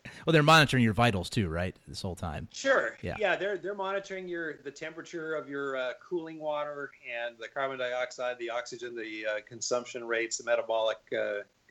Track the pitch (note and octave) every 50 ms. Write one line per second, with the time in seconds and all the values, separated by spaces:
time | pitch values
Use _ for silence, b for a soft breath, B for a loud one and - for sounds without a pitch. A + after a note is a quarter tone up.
0 | - B B B B B D#3+ D#3 D3 D3+ D#3+ D#3+ D3 - - B2+ A#2+ A2+ G2+ A#2
1 | A#2+ A#2+ G2+ F#2 E2+ - - A#2+ G2+ E2 D#2+ E2+ F2+ F#2 - - _ - C#2 -
2 | - F#2+ E2+ - - E2 D2+ D#2 - - - - - C4+ C4 G3+ C3 - - -
3 | - - - - G#3+ F#3 E3+ D#3 F3+ G3+ G#3 F3 E3+ F#3+ G#3 G3 F#3+ F#3+ G3 G3
4 | G3 - F#3+ F#3+ F#3+ F3+ F3 E3+ E3 D#3 C#3 - C3 C#3+ C3+ - D#3 D#3 D#3+ E3
5 | C#3+ - - E3+ D#3+ D#3+ D#3+ D3+ C#3 C3+ C#3 C#3 C#3 C#3 C3+ C3 B2+ B2+ A#2+ -
6 | - - F3+ F3 D#3+ D#3+ D#3+ D#3 D3+ D3+ D3+ D3 D3 D3+ D3 C#3+ C#3+ - - -
7 | C#3 C3 A#2+ A#2 A#2 A#2+ A#2+ A2+ A2+ A2 - C#3+ C3+ C3+ C3+ B2+ B2+ B2 B2 B2+
8 | B2+ B2 - - B2+ B2 B2 A#2+ A#2 A#2 A#2 A#2+ A#2+ - B2+ A#2 A#2+ B2 A#2+ A#2
9 | A2 A2 G#2+ G#2+ G#2+ G#2+ G#2+ G#2+ - - A#2+ A2+ - - B2+ B2 A#2+ - - B2+
10 | A#2 A#2 A#2 A2+ A#2 A2+ - - A#2 A2+ A#2+ A#2 A2 A2+ A2+ A2+ A2 A2 A2 -
11 | _ _ B2+ A2+ A2 G#2+ G#2 G2+ G2+ - _ _ _ -